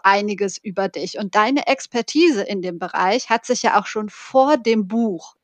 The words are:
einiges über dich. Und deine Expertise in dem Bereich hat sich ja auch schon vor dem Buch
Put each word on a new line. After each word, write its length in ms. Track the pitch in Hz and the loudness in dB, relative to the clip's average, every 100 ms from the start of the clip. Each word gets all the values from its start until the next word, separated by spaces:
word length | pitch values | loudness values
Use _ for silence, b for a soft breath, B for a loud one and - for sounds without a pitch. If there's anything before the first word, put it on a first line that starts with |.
einiges 540 | 196 202 208 202 202 - | 2 2 0 -2 -4 -4
über 300 | 214 180 196 | -8 -4 -4
dich. 300 | 165 175 - | -4 -8 -8
Und 180 | 202 208 | -2 0
deine 320 | 214 277 - | 2 2 0
Expertise 760 | 269 - 240 233 294 349 226 | -2 -2 -6 -2 2 4 2
in 180 | - 196 | -2 -4
dem 180 | 180 175 | -6 -8
Bereich 500 | 180 - 180 233 - | -6 0 0 0 0
hat 160 | 226 - | -2 0
sich 180 | 247 | -2
ja 160 | 233 156 | 2 0
auch 60 | 190 | 0
schon 240 | 214 214 | -4 -8
vor 480 | - - 262 269 302 | -10 0 2 4 4
dem 300 | 226 226 190 | 2 0 0
Buch 480 | 220 226 170 - _ | 0 0 -2 -10 _